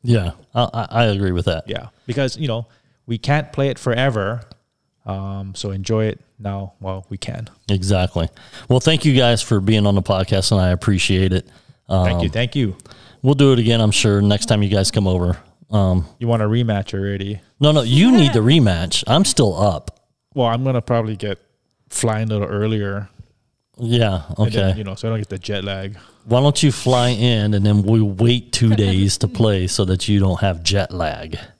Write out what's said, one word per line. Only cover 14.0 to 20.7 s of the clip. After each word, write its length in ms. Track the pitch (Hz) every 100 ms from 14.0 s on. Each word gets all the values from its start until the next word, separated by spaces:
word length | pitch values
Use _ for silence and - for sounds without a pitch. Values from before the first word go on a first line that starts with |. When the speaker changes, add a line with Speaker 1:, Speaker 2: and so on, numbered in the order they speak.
| 110 101
Speaker 1:
next 240 | 101 104 -
time 160 | 107
you 60 | 101
guys 200 | 98 95
come 160 | - 98
over. 320 | 90 87 87 _ _ _
Um, 360 | 107 95 92 85 _
Speaker 2:
You 80 | 120
want 160 | 117
a 40 | 107
rematch 480 | 117 117 101 95 98
already? 420 | 101 98 98 101 _ _
Speaker 1:
No, 100 | 147
no, 100 | 156
you 280 | 117 135 226 247
need 160 | 143
the 60 | 123
Speaker 3:
<laughs> 140 | 110
Speaker 1:
rematch. 520 | 160 107 85 80 - -
I'm 180 | 143
still 300 | 196 - 113 90
up. 400 | 104 78 - _ _ _ _
Speaker 2:
Well, 120 | 143 120
I'm 160 | 117
gonna 160 | 135